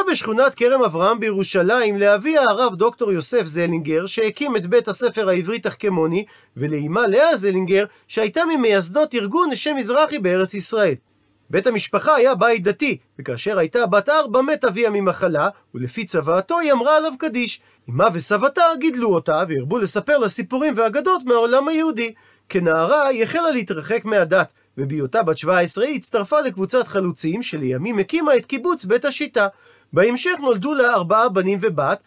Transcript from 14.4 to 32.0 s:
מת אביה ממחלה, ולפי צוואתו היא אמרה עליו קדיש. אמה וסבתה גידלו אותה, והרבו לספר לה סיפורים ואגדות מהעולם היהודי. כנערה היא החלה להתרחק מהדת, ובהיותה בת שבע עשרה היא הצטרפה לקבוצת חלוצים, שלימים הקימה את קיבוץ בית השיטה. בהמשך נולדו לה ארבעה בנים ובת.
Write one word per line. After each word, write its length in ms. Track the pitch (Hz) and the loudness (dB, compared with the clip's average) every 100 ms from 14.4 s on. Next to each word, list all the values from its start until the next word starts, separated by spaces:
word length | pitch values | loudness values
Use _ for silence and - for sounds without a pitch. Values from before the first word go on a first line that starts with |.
מת 240 | 269 294 247 | 0 0 0
אביה 240 | 190 226 | 0 0
ממחלה, 600 | 208 190 - 185 151 180 - _ 127 | 0 0 0 -2 0 -2 -4 _ -10
ולפי 300 | 127 - 202 | -10 -8 -4
צוואתו 540 | 165 143 180 185 339 | -4 0 -2 0 -2
היא 120 | 311 | 0
אמרה 260 | 262 254 311 | 0 4 2
עליו 140 | 311 262 | 0 -4
קדיש. 440 | 320 240 240 - _ _ - | -6 -4 -6 -8 _ _ -10
אמה 180 | 123 214 | 0 0
וסבתה 500 | 170 - 208 269 277 339 320 | 2 -2 0 0 2 2 2
גידלו 340 | 320 247 233 | -2 0 0
אותה, 300 | 175 - 156 175 | 0 0 -2 0
והרבו 300 | 143 127 233 | -4 -2 -2
לספר 380 | 196 208 202 294 | -2 -4 0 2
לה 120 | 214 | 2
סיפורים 440 | - 190 254 302 226 | -2 -4 -2 -2 0
ואגדות 440 | 226 269 277 254 254 | 0 0 0 0 2
מהעולם 420 | 240 233 254 285 | 2 4 2 2
היהודי. 460 | 320 320 226 233 220 _ _ _ | 0 -2 -2 -6 -8 _ _ _
כנערה 580 | 190 175 160 170 294 277 | -2 2 2 2 2 2
היא 160 | 254 | 0
החלה 280 | 226 330 330 | 0 0 0
להתרחק 540 | 254 190 165 151 226 220 | 0 -4 -8 -4 -4 0
מהדת, 480 | 208 165 180 156 _ _ - | 0 2 2 0 _ _ -8
ובהיותה 460 | 135 151 135 220 | -6 -4 -2 0
בת 140 | 175 156 | 0 -2
שבע 220 | 151 180 | 0 2
עשרה 260 | 175 196 262 | 2 0 -2
היא 100 | 277 | -4
הצטרפה 460 | - 226 196 302 | -4 -4 0 0
לקבוצת 460 | 269 185 190 254 226 | 0 -4 -2 0 0
חלוצים, 560 | 202 185 - 160 196 | -2 -2 -4 -4 -4
שלימים 560 | 247 156 131 127 196 214 | -6 -6 -4 -4 -4 -2
הקימה 360 | 190 320 302 254 | -2 0 2 2
את 100 | - | 0
קיבוץ 400 | 269 339 330 185 | -6 -2 -4 0
בית 200 | 233 285 | 0 0
השיטה. 420 | - 285 240 202 - _ _ _ | -4 -4 0 -2 -4 _ _ _
בהמשך 420 | 143 214 247 359 359 | 2 2 2 -2 -2
נולדו 340 | 277 214 254 | 0 0 0
לה 200 | 294 240 | 2 2
ארבעה 360 | 226 165 214 240 | 2 2 2 2
בנים 300 | 190 190 202 | 2 0 0
ובת. 380 | 214 151 139 202 | -2 0 -2 -2